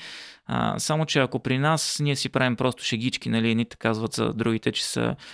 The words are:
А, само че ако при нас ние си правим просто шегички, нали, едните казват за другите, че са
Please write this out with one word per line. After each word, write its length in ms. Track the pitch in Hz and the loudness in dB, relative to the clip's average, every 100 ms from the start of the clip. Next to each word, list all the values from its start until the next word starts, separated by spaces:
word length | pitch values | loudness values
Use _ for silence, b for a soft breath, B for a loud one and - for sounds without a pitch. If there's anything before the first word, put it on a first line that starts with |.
| B B B B - | B B B B -4
А, 340 | 123 113 - | 0 0 0
само 260 | - 156 156 | 0 0 2
че 140 | 143 | 2
ако 200 | 127 131 | 2 0
при 180 | 127 131 | 0 2
нас 400 | 147 160 - - | 2 2 0 0
ние 140 | 147 139 | 0 0
си 140 | - | 0
правим 260 | 135 127 117 | 0 2 2
просто 280 | 131 - | 0 0
шегички, 460 | - 113 123 - 120 | -2 0 0 -2 0
нали, 200 | 113 113 | 2 2
едните 260 | 113 117 - | 2 0 -2
казват 360 | 113 110 113 | 0 0 -2
за 200 | - 113 | 0 0
другите, 380 | 113 117 110 - | 0 0 2 0
че 140 | - - | -2 -2
са 300 | 123 117 120 B | 0 0 -2 B